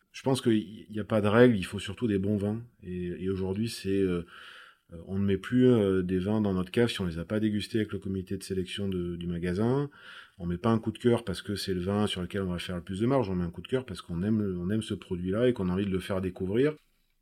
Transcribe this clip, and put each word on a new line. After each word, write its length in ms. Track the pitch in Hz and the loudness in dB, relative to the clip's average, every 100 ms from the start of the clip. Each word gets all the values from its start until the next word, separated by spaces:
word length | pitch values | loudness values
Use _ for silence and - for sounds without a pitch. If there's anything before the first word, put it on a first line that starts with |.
| _ | _
Je 100 | - | -6
pense 180 | 131 131 | -2 2
qu'il 460 | 123 110 87 107 - | 4 2 0 -12 -10
n'y 80 | 107 | -8
a 60 | |
pas 160 | 98 110 | 0 2
de 80 | 104 | 6
règle, 280 | 110 123 107 | 8 8 8
il 80 | |
faut 140 | 87 101 | 0 -6
surtout 300 | - 92 120 | -8 -4 2
des 100 | 101 | 2
bons 180 | 98 104 | 2 0
vins. 240 | 101 113 120 _ | 0 -4 -8 _
Et, 420 | 90 90 87 85 | -10 -6 -6 -4
et 60 | 92 | -4
aujourd'hui, 380 | 95 95 95 113 | -2 -2 -2 -4
c'est, 200 | - 95 | -4 0
euh, 380 | 98 95 87 82 - - - - _ _ | 2 4 2 -4 -14 -20 -20 -20 _ _
euh, 40 | 85 85 | -16 -6
on 140 | 98 | 0
ne 40 | |
met 140 | 101 95 | 2 2
plus, 300 | - 123 127 | 2 6 8
euh, 340 | 120 98 95 | 8 4 2
des 160 | 90 92 | 2 0
vins 220 | 95 110 | 0 0
dans 120 | 104 | 2
notre 200 | 92 90 | 0 0
cave 180 | - 120 | 2 2
si 100 | - | 0
on 60 | 92 | -4
les 120 | 82 | -4
a 60 | |
pas 140 | 82 107 | -4 0
dégustés 400 | 107 104 92 113 | 0 -2 -2 -4
avec 140 | 107 | -2
le 80 | 98 | -4
comité 360 | 98 95 92 95 | -4 -6 -4 -8
de 60 | |
sélection 460 | - 95 90 - 101 | -4 -6 -4 -6 -4
de, 260 | 92 87 | -4 -4
du 140 | 85 85 | -6 -6
magasin. 600 | 87 90 90 113 135 143 - - - - _ | -4 -2 0 2 0 -2 -8 -20 -20 -20 _
On 80 | 87 | -6
met 120 | 87 | -2
pas 120 | 117 | 2
un 100 | 113 | 2
coup 100 | 110 | 0
de 80 | 95 | 0
cœur 260 | 120 117 | 2 2
parce 180 | - 87 | 0 -8
que 120 | - | -6
c'est 200 | 101 - | -6 -4
le 60 | 90 | -2
vin 280 | 90 101 104 | 0 0 0
sur 140 | 92 | -2
lequel 200 | 87 101 | -4 -4
on 80 | 95 | -2
va 80 | 87 | -4
faire 160 | - | -4
le 80 | 90 | -6
plus 160 | 80 95 | -6 -2
de 80 | 117 | 2
marge. 240 | 139 101 | 2 2
On 60 | 92 | -2
met 80 | |
un 60 | 87 | -2
coup 120 | 85 | -6
de 60 | - | -4
cœur 180 | 127 123 | -4 -4
parce 160 | 87 | -12
qu'on 220 | - 85 | -8 -4
aime, 340 | 101 113 101 90 | 0 0 0 -2
on 80 | 87 | -2
aime 120 | 110 | -2
ce 120 | 107 | -2
produit-là 540 | 98 - 90 90 101 127 | -8 -6 -6 -2 2 2
et 40 | |
qu'on 160 | 123 92 | 2 0
a 40 | |
envie 140 | 92 101 | 0 0
de 60 | |
le 80 | 92 | -2
faire 200 | - 95 | -2 -4
découvrir. 540 | 95 90 92 110 143 151 _ _ _ _ | -4 -4 -2 2 2 0 _ _ _ _